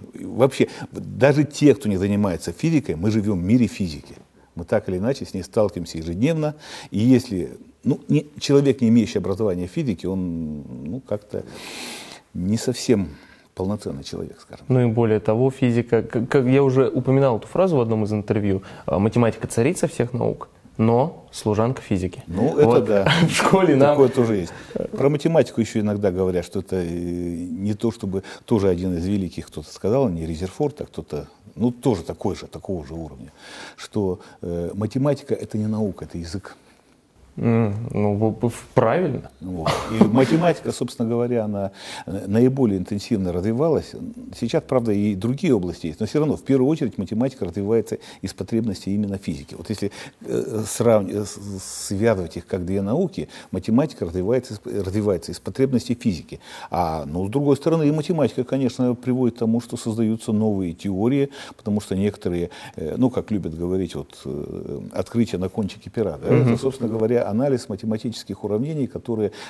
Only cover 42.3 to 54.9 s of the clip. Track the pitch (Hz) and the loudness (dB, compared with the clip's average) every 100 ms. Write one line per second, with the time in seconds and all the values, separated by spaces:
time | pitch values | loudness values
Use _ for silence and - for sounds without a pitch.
42.3 | 110 127 135 120 98 90 104 - 107 90 | 6 6 6 2 2 -2 -4 -2 0 0
43.3 | 87 101 117 160 117 - - - - - | 0 0 0 2 2 -2 -12 -12 -12 -14
44.3 | - 117 160 - 131 117 101 104 92 113 | -6 -2 -2 2 2 2 2 2 0 -2
45.3 | 139 170 110 87 - 82 80 110 151 151 | 0 2 2 0 -6 -6 -4 -2 0 0
46.3 | - - 135 131 156 117 - 92 110 135 | 0 2 2 4 2 -2 -4 -4 -2 -2
47.3 | - 90 101 101 113 107 - - - 95 | -4 -8 -4 0 0 0 -6 -12 -10 -10
48.3 | - 95 113 117 92 95 104 104 98 - | -8 -4 -2 -2 -4 -2 -2 -2 -4 -6
49.3 | 71 69 - 85 107 101 - - - - | -8 -10 -12 -8 -6 -6 -8 -18 -14 -6
50.3 | 117 - 107 107 - 117 110 95 101 98 | -4 -2 -4 -4 0 4 4 2 -4 -6
51.3 | 98 101 95 - - - 98 117 98 85 | -8 -12 -12 -12 -10 -6 2 2 2 -2
52.3 | 98 - 98 87 98 98 147 190 - 73 | -8 -6 -4 -2 -2 0 0 -2 -4 -10
53.3 | - - 131 - 113 156 - 87 92 92 | -12 -8 -6 0 2 2 -2 -6 -2 0
54.3 | 127 - 107 - 101 92 | 0 -2 -10 -8 -6 -2